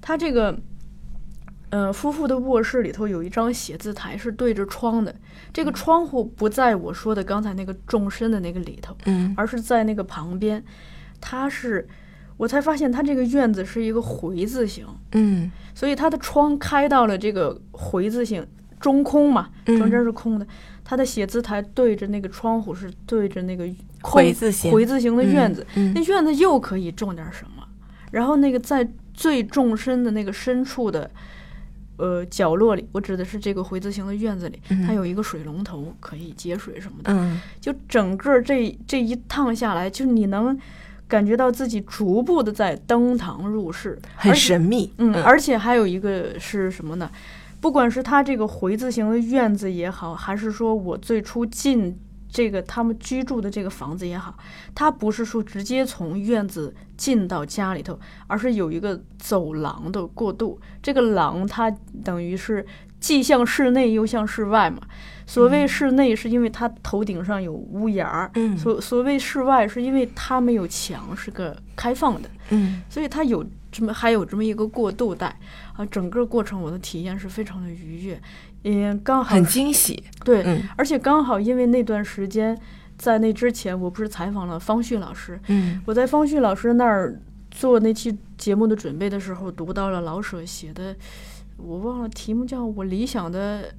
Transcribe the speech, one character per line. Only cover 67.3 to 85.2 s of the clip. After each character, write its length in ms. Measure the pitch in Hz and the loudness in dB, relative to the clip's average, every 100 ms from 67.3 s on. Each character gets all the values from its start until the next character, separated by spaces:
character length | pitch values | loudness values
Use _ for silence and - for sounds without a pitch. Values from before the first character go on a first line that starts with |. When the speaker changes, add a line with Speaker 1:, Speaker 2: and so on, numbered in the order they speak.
| 202 | -4
Speaker 1:
有 120 | 180 | -4
屋 360 | 156 - 196 220 | -8 -10 -4 -2
檐 160 | 196 | 0
儿， 260 | 160 160 185 | 0 -2 -2
Speaker 2:
嗯。 220 | 233 226 185 | 0 0 0
Speaker 1:
所-， 240 | 160 220 | 0 0
所 220 | - 247 | 0 0
谓 160 | 254 277 | 2 0
室 240 | 269 277 | -2 -2
外 260 | 254 262 214 | 4 4 4
是 140 | 240 | 0
因 100 | 247 | 0
为 160 | 269 247 | 2 0
它 260 | - - 254 | -4 -2 2
没 140 | 247 | 4
有 120 | 233 170 | 2 0
墙， 480 | - - 151 135 180 | -6 -8 -8 -10 -10
是 140 | - | -10
个 260 | 202 175 - - - | -8 -8 -10 -14 -6
开 180 | 233 | -4
放 260 | 247 302 202 | 0 0 0
的。 60 | - - - | -6 -16 0
Speaker 2:
嗯。 340 | 214 196 185 - | 2 2 -2 -8
Speaker 1:
所 120 | - | -6
以 60 | 302 | -4
它 160 | 285 | 0
有 220 | 302 208 208 - - | 0 0 -2 -12 -16
这 140 | - | -4
么， 80 | 220 | -4
还 180 | 220 233 | 0 2
有 140 | 226 | 2
这 120 | 170 202 | 2 -2
么 80 | |
一 80 | 220 | -2
个 140 | 214 214 | 0 -4
过 240 | 233 233 | 0 -2
渡 240 | 214 240 | 0 -2
带。 240 | 170 170 - - - - - | -2 -6 -8 -18 -18 -16 -10
啊， 100 | 208 | -6
整 240 | 202 180 | -4 -2
个 160 | 226 240 | -2 0
过 160 | 233 | 0
程 180 | 208 196 | -2 -6
我 100 | 165 | -6
的 60 | 180 | -8
体 240 | 180 170 | -8 -8
验 140 | 180 190 | -8 -8
是 100 | 190 | -8
非 160 | 185 | -8
常 180 | 208 185 | -8 -8
的 80 | 180 | -10
愉 320 | 170 156 165 | -12 -12 -12
悦， 180 | 190 170 - - - - | -10 -12 -14 -20 -20 -10
也 300 | 208 208 208 202 | 0 0 2 -2
刚 200 | 202 262 | 2 2
好 100 | 254 202 | 6 6
Speaker 2:
很 60 | 170 | 6
惊 260 | 247 277 | 4 2
喜。 300 | 294 - - - - | 2 2 -2 -12 -8
Speaker 1:
对， 180 | - 233 | 4 4
Speaker 2:
嗯。 160 | 180 165 196 - | 6 0 -2 -2
Speaker 1:
而 80 | |
且 140 | 277 294 | 0 2
刚 260 | 269 302 | 4 4
好 140 | 262 208 | 4 2
因 180 | 208 254 | 2 4
为 100 | 247 | 4
那 160 | 247 | 4
段 200 | 226 214 | 4 -2
时 220 | 208 - 196 | -4 -6 -4
间， 320 | 214 220 226 - - - - | 0 0 -2 -8 -20 -20 -4
在 220 | - 220 | 2 4
那 120 | 220 | 4
之 200 | 214 240 | 4 0
前， 280 | 240 196 185 | 0 -4 -4
我 80 | 180 | -4
不 140 | 185 | -4
是 60 | 214 | -8
采 220 | 208 180 | -6 -6
访 160 | 202 180 | -4 -6
了 100 | 170 | -8
方 240 | - 220 | 0 0
旭 160 | 233 233 | 0 -4
老 160 | 175 | -4
师， 260 | 185 | -12